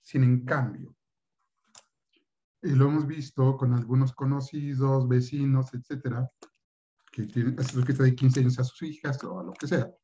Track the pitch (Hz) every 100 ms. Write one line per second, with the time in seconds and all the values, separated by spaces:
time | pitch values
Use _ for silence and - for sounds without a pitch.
0 | - - 127 123 - 151 123 95 - _
1 | _ _ _ _ _ _ _ - _ _
2 | _ _ _ _ _ _ 170 131 139 151
3 | 143 156 135 - 135 131 127 123 113 127
4 | 135 - 135 143 135 151 143 135 135 135
5 | 127 127 123 143 139 131 131 127 - 139
6 | 127 117 127 _ - _ _ _ _ _
7 | _ - 104 123 120 135 131 127 127 131
8 | 131 123 131 135 123 123 127 - 156 151
9 | 147 131 - 95 92 95 143 - 127 -